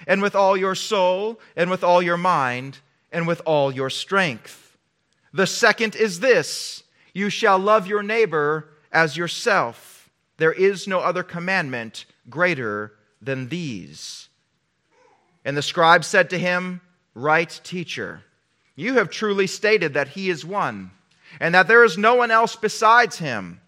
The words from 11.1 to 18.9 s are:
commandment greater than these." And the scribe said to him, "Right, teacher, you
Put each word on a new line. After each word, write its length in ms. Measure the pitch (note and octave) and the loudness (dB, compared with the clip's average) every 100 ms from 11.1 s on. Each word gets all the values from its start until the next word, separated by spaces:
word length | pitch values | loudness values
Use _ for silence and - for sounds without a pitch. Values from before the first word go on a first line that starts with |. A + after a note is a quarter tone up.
| F3+ | -4
commandment 800 | F3 E3+ F3 F#3+ D3+ B2+ A2+ - - _ _ | -6 -8 -4 -4 -4 -6 -10 -14 -20 _ _
greater 640 | C3+ F3+ D3+ A#2 G#2 G#2+ _ _ _ | -2 0 0 -4 -6 -8 _ _ _
than 300 | C#3 C3+ B2+ | -8 -8 -6
these." 800 | E3+ E3 G#2 D2+ D#2 - - - _ _ _ _ _ _ _ _ _ _ _ | -8 -8 -10 -14 -18 -18 -18 -20 _ _ _ _ _ _ _ _ _ _ _
And 140 | - C#3+ | -8 -6
the 60 | |
scribe 420 | C3+ - E3 F3 D#3 | -6 2 6 6 4
said 240 | G3+ F3+ | 2 2
to 80 | F3+ | 0
him, 440 | F3+ F3+ F#3 F3+ _ _ _ A2 | -2 -2 -4 -10 _ _ _ -8
"Right, 440 | C#3 D#3 E3+ - | 0 0 0 -8
teacher, 600 | - F3+ E3+ - F#2+ E2+ _ _ _ _ _ - | -12 -10 -10 -10 -10 -12 _ _ _ _ _ -10
you 180 | F#3+ | -2